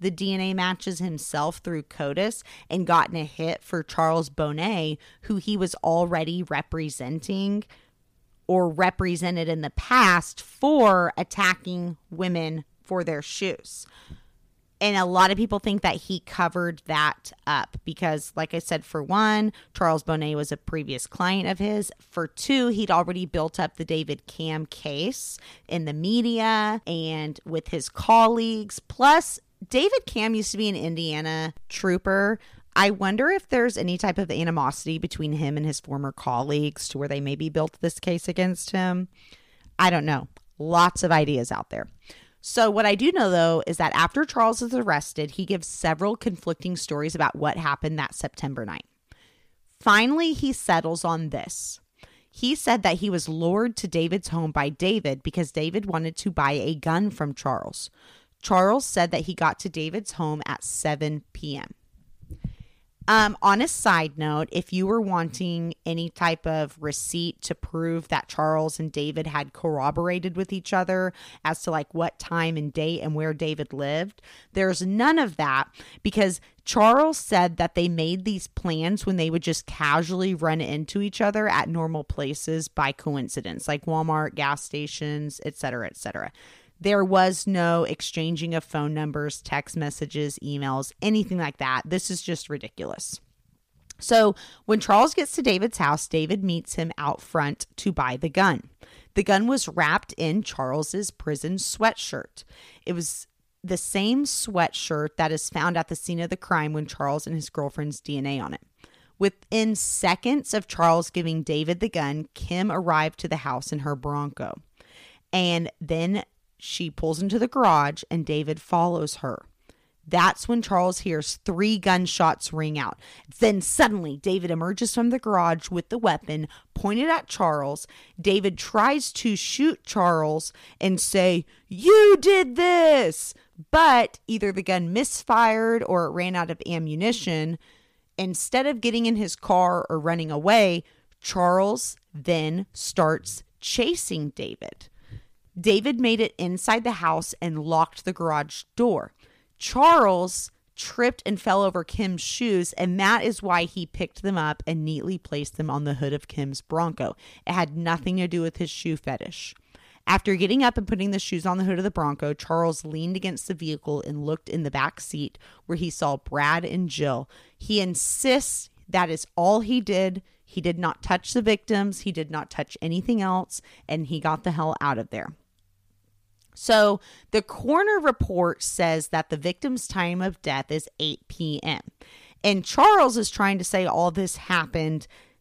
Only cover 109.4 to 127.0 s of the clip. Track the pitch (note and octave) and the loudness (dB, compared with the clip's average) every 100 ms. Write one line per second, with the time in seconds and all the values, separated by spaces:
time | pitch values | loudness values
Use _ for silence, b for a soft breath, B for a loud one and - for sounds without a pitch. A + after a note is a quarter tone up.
109.4 | - A3 A3 G#3 - - F#3 F3+ A#3+ C#4+ | -4 0 0 0 -2 0 0 0 0 0
110.4 | - G#3+ - - E3+ E3 E3 F3+ E3 D#3+ | 0 -4 -4 2 4 4 2 -2 -2 -2
111.4 | D#3 D3+ D#3 F3 A3+ E3+ C#3+ D3+ D#3 - | -2 -2 0 -2 -2 -2 -2 -4 -6 -10
112.4 | - F3 G#3 F3 E3 D#3 D#3 - E3+ D3+ | -6 -2 0 0 0 2 0 -2 -6 -4
113.4 | C#3 B2+ - D3+ C#3+ C#3+ D3 C#3+ D3 - | -4 -6 -4 -6 -4 -4 -4 -4 -4 -6
114.4 | B2+ - - _ B B B B B F#3 | -10 -12 -18 _ B B B B B 0
115.4 | F3+ E3+ E3+ - D#3 D#3+ E3+ G#3 - _ | 2 2 -2 -8 -4 -2 0 -2 -4 _
116.4 | _ _ - - E3 - D#3+ D#3 G3 G#3+ | _ _ -10 -8 -8 -4 -2 -2 0 0
117.4 | A#3+ C4+ A3 D#3 C#3+ D#3 - E3 D#3 D3+ | 0 4 6 6 4 -2 -4 -4 -2 -2
118.4 | D3+ D#3 - E3+ F3 F3 D3+ - C3+ - | -2 -6 -2 2 2 0 -4 -6 -8 -8
119.4 | - _ b b b b D#3+ F3+ F3+ - | -12 _ b b b b -2 4 4 4
120.4 | - A#3+ G#3+ F#3 F#3 F3+ F#3+ D#3 D3+ - | 0 -2 0 2 2 0 -4 -4 -4 -6
121.4 | - F3 G#3+ A3 F#3+ F3+ F3+ - E3 - | -4 0 2 2 2 2 2 2 2 2
122.4 | - D#3 D#3 D3+ A2+ - B B B - | -4 -4 -4 -4 -6 -8 B B B 2
123.4 | A3 G3+ - - A3+ G#3 D#3+ C#3+ G3 F#3 | 2 2 0 4 4 2 -4 -6 -2 -2
124.4 | F3 E3 E3+ F#3+ A#3 - A#3 B3+ A3 F#3+ | 0 -2 -2 -2 -2 0 0 0 0 2
125.4 | E3+ E3 - F3 - A#3 A3 D#3 - D3+ | 4 0 -2 -6 -4 0 0 0 -2 -6
126.4 | D3+ B B - G3 A3 | -6 B B -6 -2 0